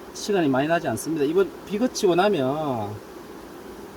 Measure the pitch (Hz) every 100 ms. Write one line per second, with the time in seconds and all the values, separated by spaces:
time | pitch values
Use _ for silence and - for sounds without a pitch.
0 | - - - 202 156 131 147 170 165 107
1 | 151 160 143 170 175 - - 202 247 -
2 | 202 170 202 185 131 147 151 123 104 104
3 | - - - - - - - - -